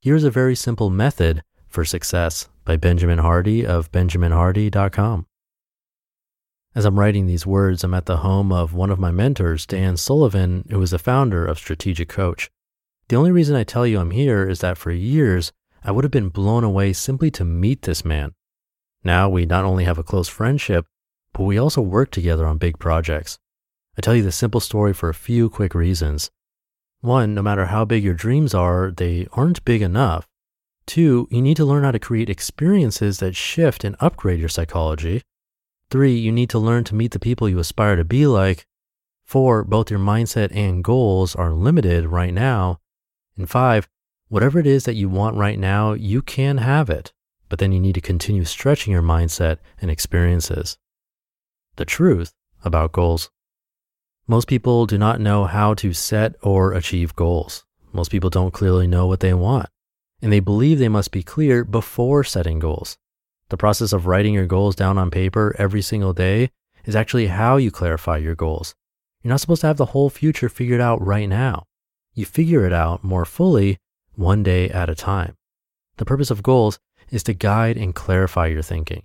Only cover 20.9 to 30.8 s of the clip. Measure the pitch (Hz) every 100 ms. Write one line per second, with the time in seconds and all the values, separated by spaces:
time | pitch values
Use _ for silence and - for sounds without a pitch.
20.9 | _ _ _ _ - 95 101 139 147 104
21.9 | 98 135 - 85 80 80 78 85 80 85
22.9 | 80 80 78 78 - _ _ _ _ _
23.9 | - - 117 98 - 117 113 - 107 104
24.9 | 95 85 80 - 120 117 - 98 87 85
25.9 | 90 80 76 - _ _ _ _ _ _
26.9 | _ 120 127 107 104 101 101 90 107 110
27.9 | 113 101 85 110 135 151 104 87 90 95
28.9 | 87 90 85 90 - 147 175 - 117 98
29.9 | 92 131 80 - _ _ _ _ _